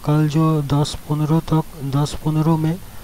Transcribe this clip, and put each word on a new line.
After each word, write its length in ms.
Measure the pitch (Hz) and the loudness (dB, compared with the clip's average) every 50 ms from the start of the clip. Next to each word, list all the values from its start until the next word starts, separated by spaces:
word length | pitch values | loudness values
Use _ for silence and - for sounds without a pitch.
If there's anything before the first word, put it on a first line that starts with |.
| - | 0
कल 240 | - 151 151 156 151 | 0 2 2 2 2
जो 340 | 143 160 156 156 156 151 | 2 2 2 4 2 2
दस 320 | 143 135 143 143 151 - - - - - | 0 0 0 0 0 0 -4 -6 -6 -4
पन्द्रह 300 | 147 151 151 147 160 165 | -2 -2 0 2 2 2
तक, 220 | - - 156 156 - - - 156 135 139 131 | 2 2 0 0 0 -2 -6 -8 -6 -2 0
दस 200 | 143 147 139 - - - | 0 0 -2 -4 -4 -4
पन्द्रह 320 | 156 156 156 156 160 165 | -2 0 2 2 2 2
में 220 | 156 156 160 170 190 - - - - | 2 2 0 -2 -4 -6 -12 -14 -14